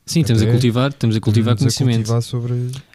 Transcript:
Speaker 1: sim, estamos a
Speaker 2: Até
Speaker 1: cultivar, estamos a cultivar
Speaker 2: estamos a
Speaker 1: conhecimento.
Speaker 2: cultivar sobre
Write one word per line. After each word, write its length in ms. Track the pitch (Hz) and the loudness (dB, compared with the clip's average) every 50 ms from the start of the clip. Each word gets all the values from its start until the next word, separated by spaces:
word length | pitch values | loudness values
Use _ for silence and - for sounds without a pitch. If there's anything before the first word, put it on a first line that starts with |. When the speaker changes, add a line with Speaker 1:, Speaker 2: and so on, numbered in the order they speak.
| - | -10
Speaker 1:
sim, 140 | - - 165 | -4 0 0
estamos 220 | 156 - 117 110 | 2 2 2 2
a 20 | 107 | 4
Speaker 2:
Até 80 | 110 | 2
Speaker 1:
cultivar, 380 | 120 120 123 120 110 123 131 139 | 2 2 2 2 2 0 -2 -2
estamos 260 | 139 - - 113 107 | -2 -2 -2 0 0
a 40 | 110 | 0
cultivar 340 | - 117 104 117 107 123 120 | 0 0 2 2 2 2 2
Speaker 2:
estamos 200 | 104 - 113 - | 2 0 0 0
a 20 | |
Speaker 1:
conhecimento. 300 | - 135 127 117 113 110 | 0 0 0 0 0 -2
Speaker 2:
cultivar 160 | 110 117 117 | -2 -2 -2
sobre 480 | 117 - - 123 117 120 123 123 123 123 131 135 - _ | -4 -4 -8 -8 -6 -4 -4 -4 -4 -6 -8 -12 -16 _